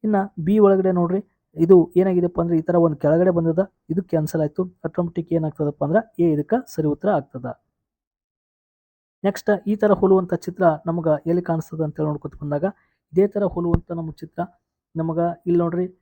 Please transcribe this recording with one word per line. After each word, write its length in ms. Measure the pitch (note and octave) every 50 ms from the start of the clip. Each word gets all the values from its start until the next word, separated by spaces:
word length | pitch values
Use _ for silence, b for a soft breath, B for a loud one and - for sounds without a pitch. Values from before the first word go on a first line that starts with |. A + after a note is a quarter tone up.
| -
ಇನ್ನ 120 | G#3+ G#3+ G3 F#3+ G3 _ -
ಬಿ 200 | D#3+ D#3+ G#3 G#3+
ಒಳಗಡೆ 320 | G#3 G3 G3 F#3+ F#3+ F#3
ನೋಡ್ರಿ, 480 | F3+ F3+ F3 E3+ F3+ G3 G#3+ _ _ _ _ _ _
ಇದು 380 | D#3 E3 E3 F#3+ F3+ E3 - -
ಏನಾಗಿದೆಪ್ಪ 460 | F3 F#3+ F#3+ F#3 F3+ F3 F3 F3 -
ಅಂದ್ರೆ 160 | E3+ E3+ E3+ D#3+
ಈ 40 |
ತರ 140 | D#3+ - F3
ಒಂದ್ 220 | F3 E3+ E3 D3+ C#3
ಕೆಳಗಡೆ 320 | - D3 D#3 E3 F3+ F#3
ಬಂದದ, 420 | F3 E3+ E3 E3 D#3+ E3 G3 - _ _ _ _
ಇದು 140 | D#3+ F3+ F#3
ಕ್ಯಾನ್ಸಲ್ 380 | _ - D#3+ D#3 D3+ - E3
ಆಯ್ತು. 380 | D3+ D3 D3+ - F#3 F3+ - _ _
ಆಟೋಮ್ಯಾಟಿಕ್ 480 | E3 - - F3 E3+ E3+ - E3 - E3
ಏನಾಗ್ತದಪ್ಪ 500 | E3 D#3+ D#3 D3 _ D3+ D3 D3 _ -
ಅಂದ್ರೆ 400 | C#3+ D#3+ G#3+ A3+ _ _ - E3+
ಎ 100 | E3+ D#3
ಇದಕ್ಕ 200 | D3 D3 _ - B3 C4
ಸರಿ 220 | - - - D#3 D3+
ಉತ್ತರ 220 | D3 - - G3+
ಆಗ್ತದ. 360 | G#3 D#3 - _ _ C3 B2 - - _ _ _ _ _ _ _ _ _ _ _ _ _ _ _ _ _ _ _ _ _ _ _ _ _ _ _ _ _ _ _ _ _ -
ನೆಕ್ಸ್ಟ್ 440 | G3 G3 - - - G#3 G3 - G3
ಈ 80 | G#3+
ತರ 160 | G#3 - G#3+
ಹೋಲುವಂತ 420 | G3+ F#3 - F#3+ F#3+ F#3 F3+ F3+ -
ಚಿತ್ರ 300 | E3+ - - F3 - F#3 E3+ D#3 D3+ -
ನಮಗ 220 | E3+ E3 E3+ D#3+ E3 D3+ D3 -
ಎಲ್ಲಿ 160 | E3 E3+ F3
ಕಾಣಿಸ್ತದ 400 | F3 - E3 D#3+ D#3 - - D#3
ಅಂತ 180 | D#3+ D3+ D3+ -
ಹೇಳಿ 80 | D3+ D3+
ನೋಡ್ಕೊತ 260 | D3+ C#3+ _ C#3+ - -
ಬಂದಾಗ 220 | - D3 D3 D3 D#3 F#3+ G3+ _ _ _ _ _ _ _ -
ಇದೇ 140 | E3+ G3 G3+
ತರ 160 | - G#3 G3+
ಹೋಲುವಂತ 480 | F3+ - F3 E3+ E3+ E3+ E3+ - _
ನಮ್ಮ 200 | E3+ E3 E3 D#3+
ಚಿತ್ರ 300 | D#3 _ - D#3+ _ - F3 F3 _ _ _ _ _ _ _ _ _
ನಮಗ 240 | D#3+ D#3+ E3 D#3+ E3 E3+ E3+ E3+ - _
ಇಲ್ಲಿ 140 | F3+ F3 E3+
ನೋಡ್ರಿ 380 | E3+ E3+ E3 F3 F#3 F3+ F3+ _